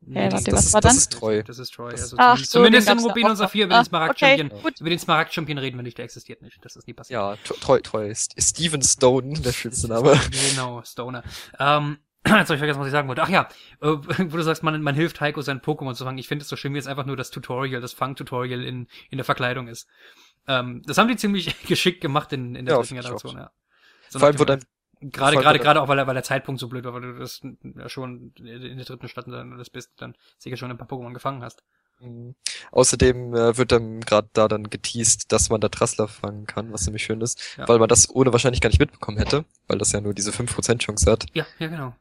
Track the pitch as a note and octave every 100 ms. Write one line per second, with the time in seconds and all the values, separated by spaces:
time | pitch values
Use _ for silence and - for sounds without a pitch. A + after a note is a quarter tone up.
0 | - C3 G3 G3 - F#3+ - G#3+ A3 B3+
1 | - - A2 G#2+ G#3+ A#2+ B2 - A#2+ A#2+
2 | - - B3 B3 - A#3+ A#3+ B3 G#3+ G3+
3 | A#3 G3+ A3+ G#3+ G3+ G3+ G3+ A3 A#3+ F3
4 | D#3+ - C#4 C4+ D3 - D#4+ - D#3 E3+
5 | - D#3 D#3+ - D3+ D3 C3+ B2 B2 -
6 | B2 - - A#2+ - - - - - A#2
7 | A#2 B2 G2+ G#2 - - - C3 - A2+
8 | G#2 A2+ - - - - E3+ D#3 C3 -
9 | B2+ C3 B2+ D#3 C3 A#2+ A#2+ - - A2+
10 | C#3 C#3+ - C3 C3+ C3+ B2+ A#2+ - -
11 | B2 B2+ - - - - C#3 D3 D3 D3
12 | _ _ - G#3+ F3 D3+ D3+ C#3 C#3 D3
13 | C#3 B2+ D#3 F3+ C3 - - _ D3 D#3
14 | C#3 - F#3 D#3+ D#3+ D#3 E3 D#3 D3+ C#3+
15 | E3 - D3 D3+ C#3+ C3+ - D3 C#3 A#2+
16 | C3 C3 A#2+ D3 D3 C3 C#3+ C#3+ C3+ C#3
17 | C3+ C3 B2+ - - B2+ C3+ B2+ A#2+ -
18 | C3 C#3 C3+ B2+ B2+ B2 B2+ B2+ A#2+ -
19 | - C3+ B2+ C#3 B2+ B2+ A#2+ A#2 - _
20 | - _ _ _ - C3 B2 B2 - D3
21 | A3 A#3+ G#3+ G3+ E3+ - - F3 - F3
22 | D#3+ C#3+ C#3+ C3+ B2 B2 B2+ C#3+ A2+ C3
23 | B2 A2 B2+ - - _ _ _ _ _
24 | _ C#3 C#3+ D3 D3 C#3 C3 _ _ _
25 | C#3+ C3 C3+ D3 C3+ D3+ D3 D3+ C3+ C#3
26 | C3+ B2+ - C3+ - C3+ B2 B2+ B2 B2
27 | B2 A#2+ B2+ - C3+ B2 C3 B2+ B2 -
28 | B2+ B2 B2+ _ A#2 A#2 B2+ B2+ B2 C3
29 | B2 - A#2+ B2 B2 B2 A#2+ B2+ - _
30 | B2 A#2 _ _ - B2 B2+ B2 A#2+ C3
31 | A#2+ B2 C3+ C#3 A#2+ - _ _ _ _
32 | B2 A#2 A#2+ B2+ - - - - B2+ -
33 | B2+ B2 B2 A#2 A#2 A#2 B2 A#2+ A2+ A2
34 | A2 G#2+ G#2+ - A2 G#2+ G#2+ G#2 - A#2
35 | G#2+ - - G#2+ - A2+ G#2 - A#2+ -
36 | B2 - G2+ G#2 G#2 - A2+ G#2 - G#2+
37 | - A2 A#2 - - - - A#2 A2 A#2
38 | - B2+ C3 A2+ C3+ B2 A#2 - D3 _
39 | - G#2 G#2 C#3 D#3+ _ _ G2+ G#2 G#2
40 | G2+ F#2+ G2 - A#2+ - - A2+ - G#3
41 | - A2+ - - D3+ - D#3+ E3 C3 A#2+